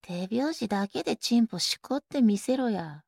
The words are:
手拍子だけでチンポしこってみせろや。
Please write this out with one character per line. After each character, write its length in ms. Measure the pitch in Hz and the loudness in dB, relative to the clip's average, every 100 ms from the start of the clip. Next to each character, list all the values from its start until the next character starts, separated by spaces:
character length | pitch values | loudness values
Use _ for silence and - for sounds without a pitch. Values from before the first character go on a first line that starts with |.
手 260 | - 175 185 | -8 -8 -4
拍 260 | 226 285 | -2 -2
子 120 | 330 214 | -4 -2
だ 220 | 202 202 | -2 -2
け 140 | - | -4
で 140 | - - | -4 -4
チ 220 | - 233 | 2 4
ン 80 | 226 | 4
ポ 120 | 180 | 0
し 180 | - - | -4 -4
こ 220 | - 269 | -4 -6
っ 20 | |
て 220 | _ 294 | _ 4
み 160 | 226 202 | 4 4
せ 180 | - 254 | 0 0
ろ 140 | 254 | 0
や。 320 | 196 165 147 | -2 -6 -12